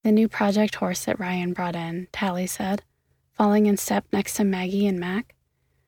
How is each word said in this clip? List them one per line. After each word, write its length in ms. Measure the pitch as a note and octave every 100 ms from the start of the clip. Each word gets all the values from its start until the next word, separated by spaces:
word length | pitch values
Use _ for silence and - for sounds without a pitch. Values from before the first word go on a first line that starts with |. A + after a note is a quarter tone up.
the 100 | A3
new 160 | G#3+ A3
project 460 | - G3+ G3+ G#3+
horse 320 | - F#3 F3+ -
that 140 | -
Ryan 340 | F3+ F3+ F3+
brought 220 | F3+ F3+ E3+
in," 320 | E3 E3+ F3+
Tally 360 | - G3 F3+ F#3
said, 340 | - G3 G#3 _ _ _ _ _
falling 340 | - G#3 G#3 G#3
in 100 | G3+
step 300 | - G3+ -
next 220 | G3+ - -
to 60 |
Maggie 440 | G3+ F#3 F#3 G3 G3+
and 120 | F3+
Mac. 360 | F3 F#3+ B3 _ _ _ _ _